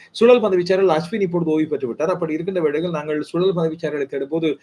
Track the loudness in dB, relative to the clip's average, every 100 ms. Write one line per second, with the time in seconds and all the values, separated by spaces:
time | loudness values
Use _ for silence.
0 | -12 2 6 6 4 0 2 2 4 2
1 | 0 -2 -2 0 0 0 0 -2 -4 -4
2 | -2 -2 -2 -4 -4 -2 0 0 -4 -4
3 | -4 -6 -4 0 0 0 -2 -2 -6 -4
4 | -4 -4 -4 -2 -2 -4